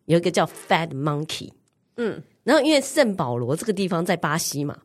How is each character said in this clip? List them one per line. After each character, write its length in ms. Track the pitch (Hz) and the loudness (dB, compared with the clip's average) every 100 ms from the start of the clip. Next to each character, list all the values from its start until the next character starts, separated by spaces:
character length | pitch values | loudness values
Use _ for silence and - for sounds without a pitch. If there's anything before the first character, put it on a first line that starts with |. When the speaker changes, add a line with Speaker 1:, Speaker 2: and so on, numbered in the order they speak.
Speaker 1:
有 120 | - 165 | 0 2
一 40 | |
个 100 | 180 | 4
叫 160 | 175 160 | 2 0
Fat 440 | - - 175 165 | -4 0 0 0
Monkey。 600 | 135 151 147 151 - - - _ _ _ - | -2 -2 -2 -4 -10 -12 -16 _ _ _ -6
Speaker 2:
嗯。 260 | 226 156 - _ | -6 -6 -12 _
Speaker 1:
然 120 | - 302 | 2 2
后 60 | |
因 100 | 277 | 4
为 80 | 302 | 2
圣 360 | 262 320 247 185 | 2 2 2 2
保 200 | 135 120 | -2 0
罗 200 | 120 156 | 0 -2
这 100 | - | -2
个 60 | |
地 160 | 190 185 | -2 0
方 160 | 165 | 0
在 120 | 180 175 | 0 -2
巴 220 | 160 156 | 0 -2
西 240 | - 143 | -2 -4
嘛， 160 | 143 - | -6 -6